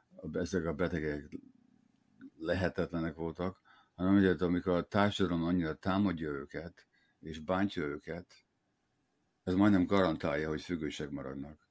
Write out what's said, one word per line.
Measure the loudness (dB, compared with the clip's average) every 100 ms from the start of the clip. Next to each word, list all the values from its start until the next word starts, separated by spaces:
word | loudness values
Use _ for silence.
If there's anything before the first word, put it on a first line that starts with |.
| _ -14 -8
ezek | -4 -2 -2 -2
a |
betegek | -2 -2 -2 -2 -4 -8 -16 -16 _ _ _ _ _ _ _ -20 -10
lehetetlenek | -2 0 0 0 -2 -2 -4 -4
voltak, | -6 -4 -6 -6 _ -20 _ -2
hanem | 4
hogy | 6 6
amikor | 4 2 2 2
a | 0 2
társadalom | 2 2 2 0 0
annyira | 0 0 0 -4
támadja | -2 0 0 0 -4
őket, | -6 -8 -10 -10 -14 _ _ _ _
és | -14 -10
bántja | -2 0 0 0
őket, | -4 -6 -8 -10 -12 -20 _ _ _ _ _ _ _ _ _ _
ez | -2
majdnem | 4 6 6 4
garantálja, | 4 2 0 -2 -2 -2
hogy | -4
függősek | -4 -6 -4 -6 -8
maradnak. | -8 -10 -10 -12 -14 _